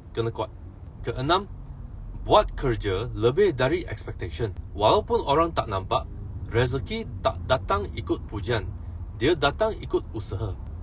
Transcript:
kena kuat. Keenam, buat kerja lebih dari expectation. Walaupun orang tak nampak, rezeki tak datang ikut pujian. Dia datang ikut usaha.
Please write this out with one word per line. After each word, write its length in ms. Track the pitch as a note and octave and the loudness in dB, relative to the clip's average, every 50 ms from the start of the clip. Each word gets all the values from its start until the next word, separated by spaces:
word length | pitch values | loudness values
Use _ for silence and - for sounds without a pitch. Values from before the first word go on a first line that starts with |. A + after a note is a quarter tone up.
| - - | -14 -8
kena 220 | - A#2 A2+ A#2 - | -4 -2 -2 -2 -2
kuat. 160 | - G#2+ - - - - - - - - - - - - | -4 -6 -6 -6 -12 -14 -14 -14 -14 -14 -14 -12 -8 -6
Keenam, 400 | B2 A#2 B2 C3 D3 F3 G3 G3+ - - - - - - - - - - - - - - - - | -6 -4 -2 2 4 4 2 2 -2 -8 -12 -12 -12 -12 -12 -12 -12 -12 -10 -10 -10 -10 -8 2
buat 320 | - E3 G#3+ G#3+ - - - | 6 6 6 6 6 0 0
kerja 500 | D#3 C3 A2+ G2+ G2+ G2+ F#2 F#2+ A#2 A#2+ A2 | 0 2 2 2 0 0 0 0 -2 -4 -2
lebih 400 | G#2+ A2 A#2+ C3+ F3 G#3 F#3+ C#3+ | 2 4 4 6 6 4 4 4
dari 320 | A#2+ B2+ C3+ E3 F#3 - | 4 2 2 2 0 -2
expectation. 680 | - G#2+ - - - - - - - - - A#2+ G#2 F#2+ - - - - | -4 -8 -8 -8 -10 -8 -6 -6 -6 -4 -2 -2 -2 -4 -6 -10 -10 -2
Walaupun 500 | G2+ G#2 A#2 E3 G#3 G#3 - A#3 A3+ - | 4 6 6 6 6 4 2 0 0 2
orang 300 | C#3+ C#3 D#3 E3 E3+ D#3+ | 4 4 4 4 4 2
tak 160 | C#3 - - | -2 -2 -2
nampak, 400 | G2+ G2 G2+ - A#2+ - - - - - - - - - - - | -2 -4 -2 0 0 -2 -2 -4 -8 -10 -10 -10 -8 -8 -8 0
rezeki 560 | - A#2 B2+ B2 B2 C3+ - - A3 A3+ G#3+ - - - | 2 2 4 4 2 -2 -2 -4 -4 -4 -4 -6 -8 -2
tak 160 | - E3 - - - | 0 0 0 0 2
datang 400 | - B2+ - - - G3 G3+ G3+ - - | 2 2 2 2 0 0 0 0 -2 -4
ikut 320 | - - - E3+ - - | -6 -2 -2 -2 -2 -2
pujian. 400 | - A2 G2+ - A#2+ A#2+ G#2+ F#2 G2 - - - - - - - - - - | -6 -6 -6 0 0 0 0 0 -2 -8 -8 -10 -10 -8 -8 -10 -10 -4 2
Dia 160 | - D3+ F3+ D3+ | 4 4 4 6
datang 400 | C#3+ C#3+ C#3 - G#3+ A3 - - | 4 2 4 4 2 0 0 -2
ikut 320 | - - - - - - - | -4 -2 -2 -2 -2 -2 -6
usaha. 440 | - - - - G2 A#2 - - - - - - - | -8 -6 -6 -4 -4 -4 -4 -4 -6 -8 -8 -10 -10